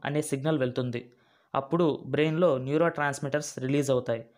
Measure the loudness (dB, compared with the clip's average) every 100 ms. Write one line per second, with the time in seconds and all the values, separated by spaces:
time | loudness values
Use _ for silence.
0 | -4 -2 -2 -2 0 0 0 -2 -4 -4
1 | -8 _ _ _ _ -4 0 2 2 0
2 | -2 0 2 2 2 2 0 2 2 0
3 | -2 -2 -2 -4 -4 -6 0 0 2 2
4 | 0 -4 -6